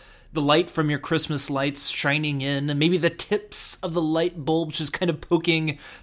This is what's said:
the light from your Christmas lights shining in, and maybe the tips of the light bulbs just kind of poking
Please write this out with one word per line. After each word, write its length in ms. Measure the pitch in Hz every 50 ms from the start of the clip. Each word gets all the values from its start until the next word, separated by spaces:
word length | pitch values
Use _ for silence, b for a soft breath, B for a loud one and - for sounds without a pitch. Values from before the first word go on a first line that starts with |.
| B B B B B B -
the 80 | 156
light 280 | 143 143 151 165 175 175
from 200 | - 165 151 147
your 100 | 147 143
Christmas 500 | - - 165 151 - - 151 135 - -
lights 380 | 143 135 139 147 139 - - -
shining 540 | - - - 143 143 156 151 151 143 135
in, 280 | 135 139 143 139 143 147
and 80 | 143 143
maybe 200 | 151 170 180 170
the 120 | 156 165
tips 680 | 175 - - - 208 208 - - - - - - - -
of 120 | - 180 160
the 80 | 175
light 420 | 160 156 156 165 170 180 180 170 131
bulbs 340 | 151 160 165 165 156 - -
just 120 | 156 143
kind 180 | - - 185 175
of 120 | 156 170
poking 560 | - - 175 165 165 175 165 160 160 156 147 B B B B B